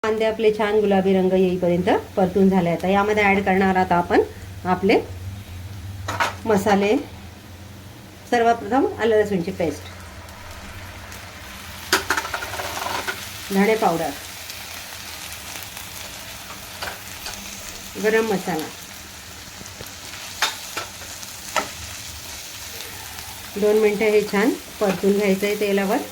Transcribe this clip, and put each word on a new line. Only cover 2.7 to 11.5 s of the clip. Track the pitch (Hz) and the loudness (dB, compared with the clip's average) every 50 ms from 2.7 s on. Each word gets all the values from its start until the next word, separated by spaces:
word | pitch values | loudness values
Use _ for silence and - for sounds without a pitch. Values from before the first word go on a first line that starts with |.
| 170 160 - 180 | 2 2 2 2
यामध्ये | 196 202 202 208 214 208 208 | 4 4 4 4 4 4 6
ॲड | 196 196 196 202 | 6 6 4 4
करणार | 196 185 190 196 190 190 | 4 4 4 4 4 4
आहोत | 185 185 185 | 4 4 4
आपण | 180 175 175 - 208 294 440 - - - - - - - - | 4 4 4 6 4 4 4 4 -2 -14 -14 -14 -14 -8 0
आपले | 175 185 180 190 190 247 392 453 - - - - - - - - - - - - - - - - - - - - - - - - - - - - | 0 0 2 4 4 4 4 4 0 -10 -10 -10 -10 -10 -12 -12 -14 -14 -12 -12 -12 -12 -12 -12 -12 -12 -10 -8 -8 -2 -2 -2 -2 -2 -6 0
मसाले. | 226 214 196 - 220 202 196 202 202 220 285 - - - - - - - - - - - - - - - - - - - - - - - - - - | 2 2 4 4 4 4 4 6 4 4 2 0 -4 -12 -16 -16 -16 -18 -18 -18 -18 -18 -16 -16 -16 -16 -16 -16 -18 -18 -18 -18 -18 -18 -18 -6 0
सर्वप्रथम | - 240 233 226 233 - 208 202 226 269 330 427 - - | 2 4 6 6 4 4 2 2 2 4 4 2 0 0
आलं | 214 233 220 | 2 4 6
लसूणची | 214 208 202 202 180 165 196 | 6 4 4 2 0 0 -2
पेस्ट, | 190 - 180 156 143 - - - - - - - - - - - - - - - - - - - - - - - - - - - - - - - - - - - | -2 -2 -2 -2 -2 -4 -10 -14 -14 -14 -16 -16 -16 -16 -16 -16 -16 -16 -14 -14 -14 -14 -14 -14 -14 -12 -12 -12 -14 -14 -14 -14 -14 -14 -14 -14 -16 -16 -16 -14